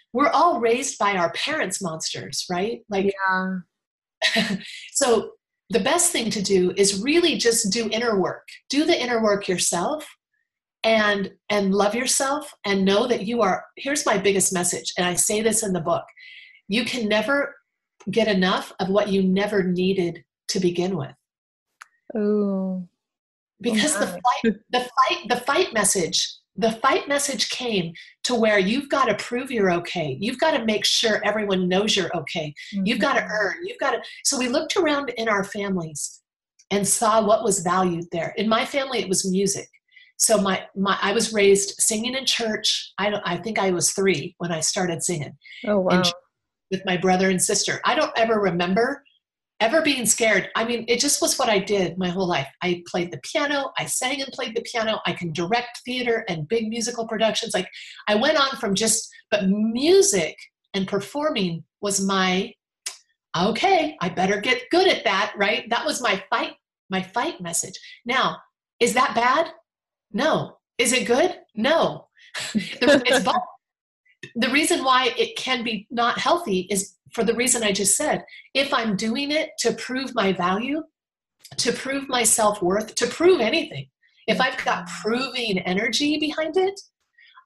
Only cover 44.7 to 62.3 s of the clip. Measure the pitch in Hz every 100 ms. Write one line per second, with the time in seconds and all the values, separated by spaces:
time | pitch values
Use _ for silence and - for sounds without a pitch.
44.7 | 202 180 165 - 165 139 - - - 214
45.7 | 208 185 180 180 - _ _ _ _ -
46.7 | 185 190 180 185 180 190 185 - 202 -
47.7 | 135 202 262 302 233 226 220 196 175 175
48.7 | 202 247 277 _ _ _ _ _ - 220
49.7 | 320 302 262 226 - 220 196 - - 226
50.7 | 233 - 240 285 - 320 - 240 202 190
51.7 | 202 170 180 180 180 185 160 139 - 180
52.7 | 175 170 180 175 - - 311 285 285 269
53.7 | - 156 - 254 277 269 - 240 226 -
54.7 | 233 220 208 180 - 175 156 170 233 240
55.7 | - 247 254 240 226 220 165 151 226 220
56.7 | 233 226 233 226 214 220 - 226 196 185
57.7 | - - - - 214 277 311 269 254 214
58.7 | 190 220 - - - - 202 190 202 220
59.7 | 233 302 392 381 196 156 - - _ _
60.7 | 196 190 202 196 285 302 254 180 165 -
61.7 | _ 202 196 196 190 185